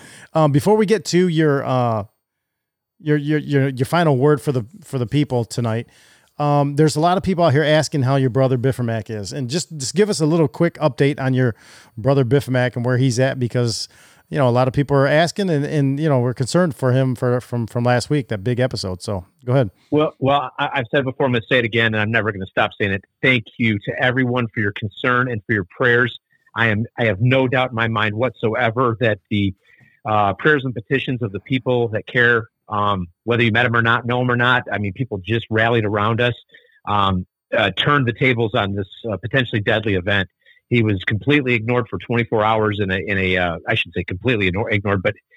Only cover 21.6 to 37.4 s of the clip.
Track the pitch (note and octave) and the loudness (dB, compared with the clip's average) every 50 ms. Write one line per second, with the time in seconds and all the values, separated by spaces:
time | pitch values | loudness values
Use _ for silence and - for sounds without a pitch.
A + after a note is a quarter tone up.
21.6 | A#2 A2+ F#2 A2+ A#2 A2+ A2 G#2+ G#2+ G#2+ A2+ A#2 G#2 G#2+ G#2 G2 F#2+ - - - | 2 2 0 0 0 2 2 0 0 0 0 0 0 0 -2 -6 -8 -6 -2 -2
22.6 | A2+ G#2 - - A2 G2+ F#2+ G2 - _ _ _ - C3+ C3 B2 - - - - | -2 -2 -2 -2 -2 -2 -2 -2 -6 _ _ _ 0 2 2 2 0 -4 -4 -2
23.6 | A#3 A2+ G#2+ G2+ - - A#2+ - C#3+ B2+ B2 C3 C3 B2 A#2+ B2+ A#2+ A2 - - | 0 0 0 0 -2 -6 -4 -2 0 0 2 2 0 0 0 -2 -2 -4 -2 -2
24.6 | G#2+ G2+ G2 - - G#2 - - - C3 B2 B2 B2 B2+ B2 G#2+ - - A#2+ G#2 | -2 -2 -4 -4 -8 -8 -6 -4 0 2 2 2 2 0 -2 -6 -4 -2 -2 -2
25.6 | F2+ - - - C3+ B2 A#2+ A#2+ B2+ A#2+ - - _ _ _ _ _ _ - G#2+ | -2 -4 -4 -2 2 2 4 4 2 0 -2 -8 _ _ _ _ _ _ -4 -2
26.6 | A2+ A2+ G#2+ G#2 A2 - _ - B2 A2 G2+ F#2 A#2+ B2+ C3 C3+ C3 B2+ B2+ C3 | 0 0 0 0 -2 -4 _ -2 -2 -2 0 2 2 2 4 2 2 2 0 0
27.6 | B2+ B2+ B2+ A2+ A#2 A2+ A2+ G#2+ G#2+ G#2+ G#2 G#2+ B2 B2+ - - - A2+ G#2+ A#2 | -2 -2 -2 -2 -2 -2 0 0 -2 -2 -2 -2 -2 -4 -4 -2 -4 -2 0 0
28.6 | B2 A#2 G#2+ A#2+ C3+ A#2+ A2+ G#2 B2+ A2+ G#2 - _ - A2+ G#2 G2+ G2 F#2+ _ | 0 0 0 0 0 0 0 0 0 0 0 -2 _ -4 -2 0 0 0 -2 _
29.6 | _ _ _ _ _ _ _ _ - A2 G#2+ G#2+ G#2 G2 F#2+ - - D#3 D3+ C#3+ | _ _ _ _ _ _ _ _ -4 -2 0 2 2 2 0 0 2 2 2 2
30.6 | B2+ C3+ A#2 A#2+ - - C#3+ C3 - - C3 A#2+ B2 G2+ F#2+ G#2+ - - C#3+ C3 | 0 -4 -6 -8 -4 -2 -2 -2 -2 -2 -4 -4 -4 -6 -6 -8 -6 -4 -4 -2
31.6 | - C3 B2+ B2 A#2 A2+ G#2 G#2 - - - C3 A#2+ A#2+ A#2+ A2+ A2+ - _ _ | -2 0 0 0 0 -2 -4 -6 -6 -4 0 2 2 4 2 2 0 -4 _ _
32.6 | _ - G#2+ G#2 G#2 G2+ G2+ F#2+ F2+ E2+ - _ - A2 A#2 A#2 A#2+ A#2 G#2+ A#2+ | _ -6 -4 -2 0 0 -2 -2 -4 -8 -12 _ -4 -2 0 2 2 2 2 2
33.6 | B2 B2 A#2 A#2 A2+ A2+ A#2 A#2 A2+ A#2 B2 B2 B2+ B2+ B2 A#2+ A#2+ B2 B2+ B2 | 2 2 2 2 2 2 0 0 0 -2 -2 0 0 0 0 2 2 2 2 2
34.6 | - - G#2 G2+ G#2+ G2+ F#2 - C3 - A2 G2 F2+ F2+ A2+ A#2 - - A2 A2 | 0 -2 -6 -6 -4 -4 -6 -6 -6 -6 -6 -8 -4 -4 -4 -4 -2 -2 0 0
35.6 | A2 A#2 B2 A#2 G#2+ G#2 G#2 G#2 G#2 A2 A#2 A2+ A#2+ B2 A#2+ - - _ _ - | 2 2 2 0 0 0 0 0 0 0 0 0 0 -2 -2 -4 -10 _ _ -20
36.6 | _ _ _ _ - - G2+ G#2 G2 F#2+ F#2+ F2+ F2+ - _ _ | _ _ _ _ -8 -4 0 0 2 2 0 0 -4 -6 _ _